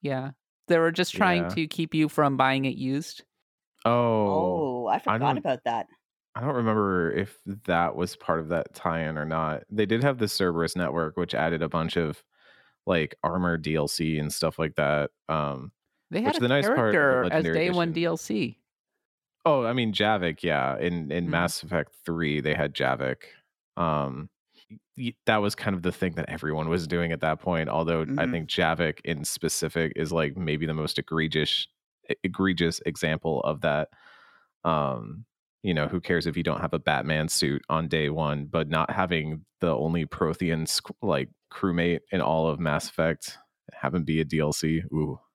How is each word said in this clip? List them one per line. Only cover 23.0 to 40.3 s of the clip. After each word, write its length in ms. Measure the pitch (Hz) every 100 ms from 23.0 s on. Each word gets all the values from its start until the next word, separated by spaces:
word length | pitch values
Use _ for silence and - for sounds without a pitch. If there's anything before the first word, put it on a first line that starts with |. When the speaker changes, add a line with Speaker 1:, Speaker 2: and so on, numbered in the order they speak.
| 65 65 - - _ _ _ -
Speaker 2:
Um, 540 | 82 78 71 65 76 _ _ _ _ 110 _ -
y-, 180 | 120 113 -
that 120 | 110
was 180 | 104 -
kind 200 | - 95
of 80 |
the 80 | 87
thing 220 | - 95 82
that 140 | 78
everyone 400 | 78 76 78 80
was 180 | 85 80
doing 240 | 85 85
at 100 | 80
that 180 | 80 78
point, 300 | - 85 80
although 360 | 78 82 82 80 -
I 80 | 82
Speaker 3:
Mm-hmm. 80 |
Speaker 2:
think 160 | 85 78
Javik 520 | - 82 80 85 78 -
in 200 | 80 76
specific 680 | - 82 - 78 85 80 -
is, 160 | 78
like, 240 | 82 78 69
maybe 280 | 85 76 80
the 80 |
most 260 | 78 78 -
egregious, 680 | 71 82 80 78 76 - - _ _ _ _
e-, 60 | -
egregious 580 | 95 - 95 87 85 82 -
example 560 | 78 80 78 82 71
of 180 | - 76
that. 280 | 80 73 76 _ - - - _ _ _ 82
Um, 600 | 78 71 64 55 78 117 _ _ _
you 100 | 104
know, 140 | 82 73
who 140 | 92
cares 260 | - 87 82
if 100 | 78
you 60 |
don't 180 | 82 73
have 120 | 78
a 60 | 82
Batman 500 | 71 71 67 78 78
suit 340 | - 76 71 -
on 180 | 78 80
day 200 | 80 73
one, 360 | 78 76 73 73
but 220 | - 78
not 220 | 80 -
having 540 | - 92 85 78 78 - _
the 140 | 87 69
only 300 | 78 85 78
Prothean 580 | - 85